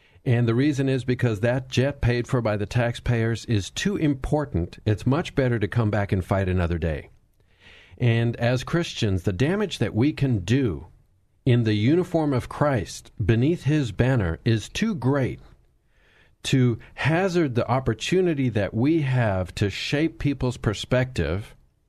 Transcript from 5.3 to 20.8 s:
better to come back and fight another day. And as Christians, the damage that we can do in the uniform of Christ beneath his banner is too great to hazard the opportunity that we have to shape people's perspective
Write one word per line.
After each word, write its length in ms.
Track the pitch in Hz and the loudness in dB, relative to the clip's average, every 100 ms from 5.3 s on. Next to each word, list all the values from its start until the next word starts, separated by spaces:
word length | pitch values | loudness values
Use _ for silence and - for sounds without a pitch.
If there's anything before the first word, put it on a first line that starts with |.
better 240 | - 127 117 | 0 0 0
to 100 | 101 | -2
come 220 | 117 107 | 0 0
back 220 | 104 101 | 0 0
and 100 | 98 | -2
fight 260 | - 98 95 | 0 0 0
another 280 | 92 85 85 | 0 0 -2
day. 320 | 82 73 - - _ _ _ _ - - - - | -2 -4 -10 -20 _ _ _ _ -20 -20 -18 -2
And 400 | 123 113 117 117 | 0 2 0 0
as 280 | 120 127 | -2 -2
Christians, 580 | - 170 170 - 107 95 | -2 -4 -4 -2 -2 0
the 100 | 104 | -2
damage 460 | 90 139 202 202 - | 0 0 0 -2 -2
that 160 | 113 | -2
we 180 | 107 143 | 2 0
can 280 | 151 135 110 | 2 0 0
do 480 | 87 131 120 71 - - _ _ _ _ 135 | 0 0 0 -4 -12 -20 _ _ _ _ 2
in 160 | 120 | 2
the 100 | 110 | 2
uniform 600 | 107 113 170 175 165 151 | 2 2 2 2 0 0
of 160 | 127 - | -2 -4
Christ 640 | - 147 123 82 - - - | 0 0 0 -4 -12 -16 -4
beneath 380 | 98 113 139 175 | 2 2 2 0
his 280 | 131 156 123 | 0 0 -2
banner 480 | 90 127 131 87 80 | 0 2 2 0 -2
is 240 | 120 110 - | 0 -2 -2
too 260 | - 220 | -4 -4
great 460 | 165 120 143 113 - - - _ _ _ _ _ _ _ _ | -2 -2 0 -2 -6 -16 -20 _ _ _ _ _ _ _ _
to 360 | - 135 123 110 - | -2 2 2 0 -8
hazard 600 | - 131 165 190 175 147 | -4 0 0 0 0 0
the 160 | 117 110 | 0 0
opportunity 800 | 131 127 107 - 180 180 143 127 | -2 -2 -4 0 0 0 0 0
that 240 | 104 95 | 0 -2
we 300 | 110 139 165 | 0 2 2
have 520 | 135 127 113 95 90 | 2 0 2 0 -4
to 140 | - 104 | -2 -2
shape 500 | - - 147 160 - | -2 -4 -2 -2 -2
people's 380 | 143 135 127 - | -4 -2 -4 -2
perspective 960 | 117 98 | -4 -4